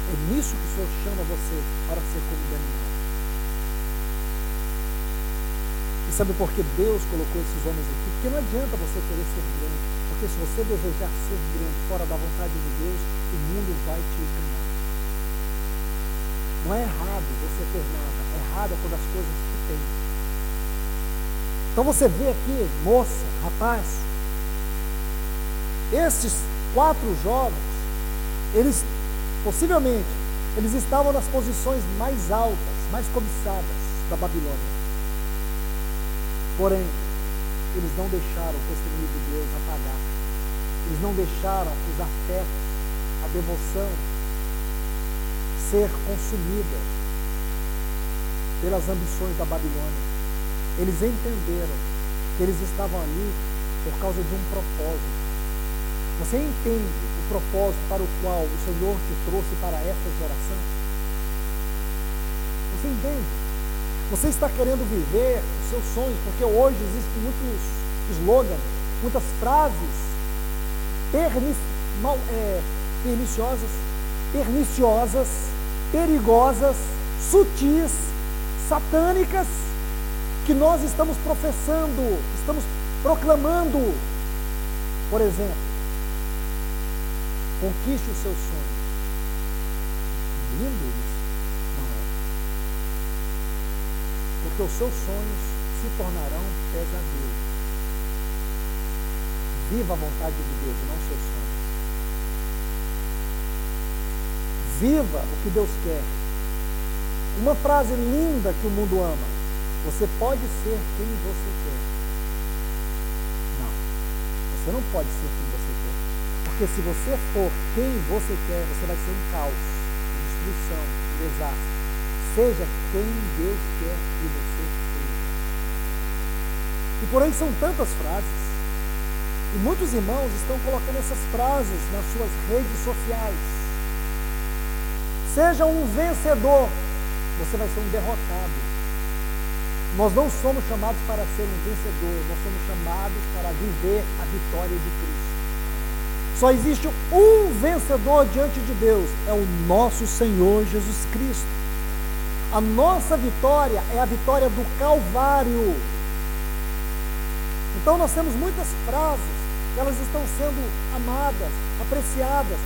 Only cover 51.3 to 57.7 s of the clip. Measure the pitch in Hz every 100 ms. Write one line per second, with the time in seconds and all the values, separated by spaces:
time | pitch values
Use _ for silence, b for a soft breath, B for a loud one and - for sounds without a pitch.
51.3 | 220 170 175 165 147 - - - - -
52.3 | - 180 170 180 - 196 180 156 160 208
53.3 | - - - - - 165 - 190 180 170
54.3 | 185 - 185 180 - 156 160 - - -
55.3 | - - - - - - - - - 156
56.3 | 240 302 247 233 226 208 - - - -
57.3 | 196 - 196 202